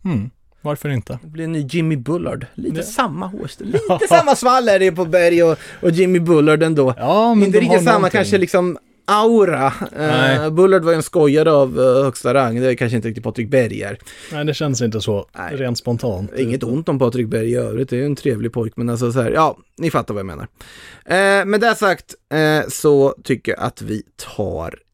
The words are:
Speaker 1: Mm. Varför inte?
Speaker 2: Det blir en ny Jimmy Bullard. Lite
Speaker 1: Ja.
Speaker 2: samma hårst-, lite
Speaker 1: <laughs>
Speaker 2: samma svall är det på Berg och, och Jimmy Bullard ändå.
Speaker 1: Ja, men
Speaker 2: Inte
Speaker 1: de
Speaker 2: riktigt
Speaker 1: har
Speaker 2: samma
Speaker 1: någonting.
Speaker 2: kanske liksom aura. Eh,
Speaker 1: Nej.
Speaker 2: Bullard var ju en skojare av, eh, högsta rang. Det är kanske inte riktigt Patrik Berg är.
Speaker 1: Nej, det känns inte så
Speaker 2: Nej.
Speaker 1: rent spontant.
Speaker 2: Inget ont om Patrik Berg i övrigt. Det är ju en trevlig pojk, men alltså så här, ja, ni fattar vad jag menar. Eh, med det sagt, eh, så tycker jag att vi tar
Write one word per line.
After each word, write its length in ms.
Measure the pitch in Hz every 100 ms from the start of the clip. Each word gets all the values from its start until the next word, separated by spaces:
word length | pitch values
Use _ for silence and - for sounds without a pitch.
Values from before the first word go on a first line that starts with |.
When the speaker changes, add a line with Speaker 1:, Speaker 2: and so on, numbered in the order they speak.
Speaker 1:
Mm. 260 | 190 131 113 _ _ _
Varför 280 | 147 147 147
inte? 300 | 131 - 127
Speaker 2:
Det 60 | 156
blir 160 | 156
en 80 | 160
ny 140 | 160 139
Jimmy 260 | 165 160 147
Bullard. 500 | 120 175 156 - -
Lite 220 | - - 160
Speaker 1:
Ja. 60 |
Speaker 2:
samma 440 | - - 240 165 185
hårst-, 340 | 196 - -
lite 420 | 202 208 440 180 381
Speaker 1:
<laughs> 0 |
Speaker 2:
samma 280 | 339 294 262
svall 320 | 254 254 233
är 100 | 190
det 140 | 190
på 120 | 170
Berg 380 | 170 180 170 170
och, 160 | 165 156 - -
och 100 | 175
Jimmy 300 | 165 185 180
Bullard 420 | 165 160 151 156
ändå. 320 | 160 156 131 120
Speaker 1:
Ja, 360 | 123 196 233
men 100 | 220 202
Speaker 2:
Inte 120 | 208
Speaker 1:
de 20 |
Speaker 2:
riktigt 180 | 160 180
Speaker 1:
har 60 |
Speaker 2:
samma 80 | 175 214
Speaker 1:
någonting. 200 | 185 208
Speaker 2:
kanske 200 | 185 202
liksom 400 | 175 185 180 - _ _ -
aura. 600 | 208 226 226 185 143 135
Eh, 60 | - - -
Speaker 1:
Nej. 540 | 156 127 131 135 156
Speaker 2:
Bullard 320 | 156 190 190
var 80 | 160
ju 40 | 165
en 60 |
skojare 500 | - 175 147 147 165
av, 260 | 147 135 123
eh, 240 | 131 127
högsta 300 | 139 120 123
rang. 260 | 135 127 117
Det 100 | 127
är 40 |
kanske 220 | 120 120 120
inte 120 | 117
riktigt 160 | 110
Patrik 240 | 113 107 110
Berg 340 | 131 113 104
är. 160 | 101 110 - - -
Speaker 1:
Nej, 120 | 151
det 100 | 151
känns 280 | 139 151 123
inte 180 | 120 110
så 260 | 101 101 - -
Speaker 2:
Nej. 180 | 87 135
Speaker 1:
rent 220 | 127 120
spontant. 540 | - 120 123 92 98 -
Speaker 2:
Inget 240 | 120 120
ont 260 | 117 135 165
om 100 | 135
Patrik 280 | 123 123 110
Berg 240 | 117 113
i 40 | 123
övrigt. 320 | 113 110 135
Det 80 | 123
är 40 |
ju 60 | 147
en 100 | 139
trevlig 360 | 135 110 117
pojk, 200 | 120 113 -
men 120 | 120
alltså 240 | 117 123
så 100 | 127
här, 80 | 117
ja, 260 | 123 156 - _ -
ni 120 | 165
fattar 240 | 147 -
vad 40 | 101
jag 60 | 95
menar. 220 | 76 - _ - - - - -
Eh, 380 | 180 196 196
med 160 | 190 208
det 140 | 233
sagt, 400 | 220 202 170 _ - _
eh, 360 | 151 151 156 95
så 460 | - 151 143 139 -
tycker 280 | - 123 -
jag 80 | 92
att 220 | 101 -
vi 200 | 104 107 - - - -
tar 420 | 98 82 82 - _